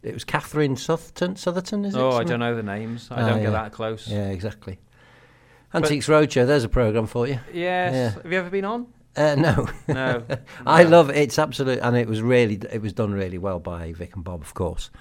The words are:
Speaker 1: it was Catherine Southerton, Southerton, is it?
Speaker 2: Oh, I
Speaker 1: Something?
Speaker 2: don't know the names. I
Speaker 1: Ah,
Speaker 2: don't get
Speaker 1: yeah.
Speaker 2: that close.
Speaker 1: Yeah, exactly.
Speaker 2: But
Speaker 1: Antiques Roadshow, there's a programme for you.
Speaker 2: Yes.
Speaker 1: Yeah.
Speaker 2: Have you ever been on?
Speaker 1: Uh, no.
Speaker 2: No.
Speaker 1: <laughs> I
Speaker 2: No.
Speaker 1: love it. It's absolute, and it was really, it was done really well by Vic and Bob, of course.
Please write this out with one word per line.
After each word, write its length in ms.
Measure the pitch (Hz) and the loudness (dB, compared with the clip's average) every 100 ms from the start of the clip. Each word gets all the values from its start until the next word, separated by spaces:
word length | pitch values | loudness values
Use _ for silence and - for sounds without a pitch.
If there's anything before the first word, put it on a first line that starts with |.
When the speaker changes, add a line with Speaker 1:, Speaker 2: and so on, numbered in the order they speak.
Speaker 1:
it 120 | - | -10
was 100 | 120 | -10
Catherine 540 | - 151 - 151 147 127 | -6 -6 -4 0 0 0
Southerton, 580 | - 160 - - 180 190 | -2 -4 -4 -4 -4 -2
Southerton, 480 | - 175 185 208 202 | -4 -4 -4 -4 -2
is 100 | 196 | 0
it? 40 | |
Speaker 2:
Oh, 80 | 131 | 2
I 40 | |
Speaker 1:
Something? 160 | 123 113 | 2 0
Speaker 2:
don't 120 | 120 | 0
know 160 | 117 117 | -2 -2
the 80 | |
names. 460 | 104 101 113 117 - | -4 -6 -6 -10 -8
I 100 | 120 | -2
Speaker 1:
Ah, 80 | 113 | 0
Speaker 2:
don't 80 | 113 | 2
get 60 | 107 | 2
Speaker 1:
yeah. 40 | 110 | 0
Speaker 2:
that 80 | 110 | -4
close. 340 | - 110 110 - | -6 -6 -6 -6
Speaker 1:
Yeah, 220 | 104 101 | -4 -4
exactly. 500 | 95 104 101 - 92 _ _ - - - _ _ - _ | -4 -8 -10 -14 -16 _ _ -20 -20 -20 _ _ -20 _
Speaker 2:
But 100 | 175 | -2
Speaker 1:
Antiques 240 | 156 147 113 | 0 -2 4
Roadshow, 400 | 151 151 - 123 | 4 6 4 4
there's 160 | 147 | 4
a 60 | 113 | 2
programme 360 | - 113 110 113 | 2 2 0 -2
for 200 | 120 120 | -2 -2
you. 120 | 131 - | -4 -6
Speaker 2:
Yes. 400 | 175 175 180 180 131 123 101 | -6 -2 0 0 0 -2 -4
Speaker 1:
Yeah. 60 | |
Speaker 2:
Have 80 | - | -4
you 80 | 185 | -4
ever 100 | 180 | -2
been 160 | 196 196 | -4 -4
on? 220 | 240 240 - _ - | -6 -8 -16 _ 0
Speaker 1:
Uh, 200 | 151 143 | 2 4
no. 320 | 160 104 120 - - | 4 2 0 -6 -4
Speaker 2:
No. 360 | 123 131 123 113 131 - | -2 -2 -4 -4 -10 -10
Speaker 1:
<laughs> 200 | - 123 | -10 2
I 180 | 160 | 8
Speaker 2:
No. 60 | 170 | 10
Speaker 1:
love 200 | 170 143 | 10 8
it. 80 | 143 | 2
It's 200 | 147 - | 0 2
absolute, 420 | 156 131 131 127 | -2 0 -2 0
and 160 | 120 120 | 2 2
it 100 | 110 | 0
was 140 | 110 | -2
really, 380 | 113 127 117 104 110 | 2 4 4 0 -6
it 100 | 110 | -6
was 120 | 107 | -6
done 200 | 95 107 | -2 -2
really 240 | 101 92 90 | -2 -4 -4
well 220 | 95 90 | -4 -4
by 320 | 87 85 82 | -6 -8 -8
Vic 220 | 85 85 95 | -10 -10 -10
and 80 | |
Bob, 180 | 87 87 | -10 -10
of 120 | 76 | -12
course. 360 | - 87 - - - | -4 -4 -4 -10 -8